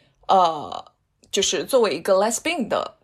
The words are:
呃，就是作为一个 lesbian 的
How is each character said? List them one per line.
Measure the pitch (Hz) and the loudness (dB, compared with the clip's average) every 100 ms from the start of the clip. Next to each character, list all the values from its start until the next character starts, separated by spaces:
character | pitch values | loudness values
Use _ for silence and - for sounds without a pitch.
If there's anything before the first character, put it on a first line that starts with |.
| _ _ - | _ _ 0
呃， | 190 175 160 101 - - _ _ _ _ | 4 4 0 -8 -12 -14 _ _ _ _
就 | - | -4
是 | 190 175 | -2 -2
作 | - 262 | 0 2
为 | 214 | 2
一 | 156 | 0
个 | 170 | 0
lesbian | 190 214 233 311 339 226 | 2 2 -2 -4 -4 -4
的 | 104 - - | -4 -6 -10